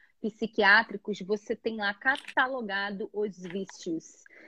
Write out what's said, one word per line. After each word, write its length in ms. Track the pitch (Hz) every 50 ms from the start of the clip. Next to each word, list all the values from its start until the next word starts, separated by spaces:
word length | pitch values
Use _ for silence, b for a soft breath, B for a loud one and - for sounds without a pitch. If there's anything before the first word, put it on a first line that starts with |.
| _ _ _ _
psiquiátricos, 960 | - 214 - - 226 214 - - 202 196 202 220 226 - 196 202 - - 202 -
você 340 | 190 175 214 208 - - 226
tem 220 | - - 233 226 220
lá 160 | 202 202 208
catalogado 1160 | - - 262 277 285 - - - 302 262 254 269 254 233 196 196 196 196 208 208 190 220 - -
os 240 | 202 214 208 175 175
vícios. 840 | 180 180 165 196 190 - - - - 185 160 160 - - - - - b b b b